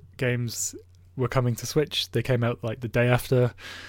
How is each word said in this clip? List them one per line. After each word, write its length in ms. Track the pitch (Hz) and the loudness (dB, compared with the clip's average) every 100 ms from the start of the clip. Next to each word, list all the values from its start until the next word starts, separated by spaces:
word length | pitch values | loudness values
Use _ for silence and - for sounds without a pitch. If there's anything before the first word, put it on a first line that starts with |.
| - - | -20 -4
games 580 | 127 123 117 - - 302 - - - - | 0 0 -2 -4 -8 -8 -18 -20 -14 -4
were 120 | 123 | 0
coming 260 | 135 123 113 | 2 2 0
to 100 | 120 | -2
Switch. 440 | 156 147 - - | 0 0 -2 -2
They 100 | 120 | -2
came 200 | - 123 | 0 2
out, 220 | 120 120 | 2 -2
like, 160 | 117 - | -4 -6
the 80 | 117 | -2
day 200 | 123 123 | 2 4
after. 440 | 123 - 127 123 - - - | 2 4 2 2 0 -16 -16